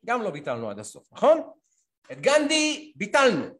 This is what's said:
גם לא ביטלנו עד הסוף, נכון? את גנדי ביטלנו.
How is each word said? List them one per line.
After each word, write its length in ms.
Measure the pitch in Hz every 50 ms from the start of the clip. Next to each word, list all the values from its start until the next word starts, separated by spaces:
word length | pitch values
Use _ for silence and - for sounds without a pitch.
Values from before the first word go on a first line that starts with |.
| _
גם 160 | 208 233 247
לא 80 | 220 202
ביטלנו 400 | 151 151 147 151 127 117 117 107
עד 100 | 101 98
הסוף, 280 | 110 - - - _ _
נכון? 300 | _ - - 269 320 320 311 - - _ _ _ _ _ _ _ _ _ _ _
את 100 | 131 139
גנדי 720 | 143 262 285 302 302 285 311 311 302 302 294 - - - _
ביטלנו. 500 | 139 190 208 - 294 269 254 214 147 117 - - _